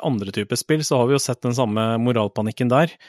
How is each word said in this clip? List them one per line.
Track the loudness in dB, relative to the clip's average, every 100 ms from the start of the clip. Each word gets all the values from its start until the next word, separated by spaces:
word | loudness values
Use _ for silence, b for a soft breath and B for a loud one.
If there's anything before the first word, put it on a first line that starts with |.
andre | -2 -2 -4
typer | -6 -4 -4
spill, | -2 -2 0
så | 2
har | 2
vi |
jo | 2
sett | 0 -4
den | -2
samme | 0 0 0 0 0
moralpanikken | 0 0 0 -2 -4 -2 2
der. | 2 2 -2